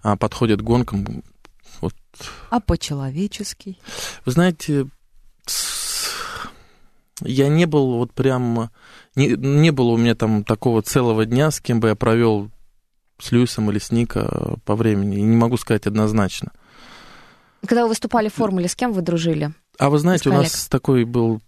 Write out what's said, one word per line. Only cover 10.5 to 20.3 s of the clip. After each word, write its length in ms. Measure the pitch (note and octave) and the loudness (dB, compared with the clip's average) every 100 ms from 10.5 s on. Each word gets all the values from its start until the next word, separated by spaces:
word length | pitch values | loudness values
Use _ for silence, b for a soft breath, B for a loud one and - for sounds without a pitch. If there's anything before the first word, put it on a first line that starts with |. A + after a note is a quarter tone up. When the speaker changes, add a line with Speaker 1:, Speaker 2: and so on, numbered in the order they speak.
| A2 B2+ A2+ | 0 2 0
Speaker 1:
целого 420 | - C#3+ A#2+ A2 | 2 0 2 2
дня, 280 | A2 B2 D#3 | 2 2 0
с 80 | - | 0
кем 180 | - A#2 | -2 2
бы 100 | A2+ | 2
я 60 | |
провел, 560 | G#2+ A2+ A2+ A#2 G#2+ G#2 - - _ _ _ _ _ | 2 2 4 4 2 -4 -14 -20 _ _ _ _ _
с 100 | - | 0
Льюисом 400 | A#2+ B2 - G#2+ | 2 2 0 0
или 80 | G2+ | -2
с 140 | - | -2
Ника, 640 | A#2 A#2+ - G#2 G1+ G1+ G1+ | -2 0 -2 -4 -4 -4 -6
по 100 | - | -2
времени. 440 | G#2 A2+ G2+ G2+ G2 | 0 2 2 0 0
И 40 | |
не 140 | G#2 A2+ | 4 4
могу 200 | A#2 B2 | 4 0
сказать 300 | - G#2+ - | -2 -2 0
однозначно. 640 | G#2+ G#2+ A2 F#2+ - - - B B B B B B B B B _ | 0 0 2 0 -2 -12 -14 B B B B B B B B B _
Speaker 3:
Когда 180 | G3 A#3+ | 0 2
вы 60 | A#3 | 2
выступали 380 | A3 G#3+ A#3+ G#3+ | -2 -2 0 -2
в 60 | |
«Формуле», 340 | - A3 F#3 F3 | -2 -2 -2 -4
с 60 | |
кем 180 | - B3 | -4 -4
вы 100 | G3 | -2
дружили? 500 | E3+ E3+ E3 D#3 D3+ D#3 _ _ | -2 0 0 -2 -4 -8 _ _
Speaker 1:
А 100 | C#3 | 2
вы 80 | D3 | 2
знаете, 240 | E3 F3+ | 2 2
Speaker 3:
Из 40 | |
Speaker 1:
у 40 | C#3 | 2